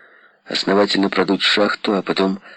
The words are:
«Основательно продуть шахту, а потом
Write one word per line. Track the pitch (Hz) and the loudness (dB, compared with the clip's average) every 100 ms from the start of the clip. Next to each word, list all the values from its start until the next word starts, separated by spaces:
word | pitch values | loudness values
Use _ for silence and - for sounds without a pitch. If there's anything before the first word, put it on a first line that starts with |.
| - - - _ | -20 -20 -20 _
«Основательно | - - - 98 101 95 98 | -8 -4 0 2 2 2 0
продуть | - 92 95 | 0 0 0
шахту, | - - 104 - - 101 | 0 0 0 -2 -2 -2
а | |
потом | 90 82 98 98 - | -2 0 -2 -2 -8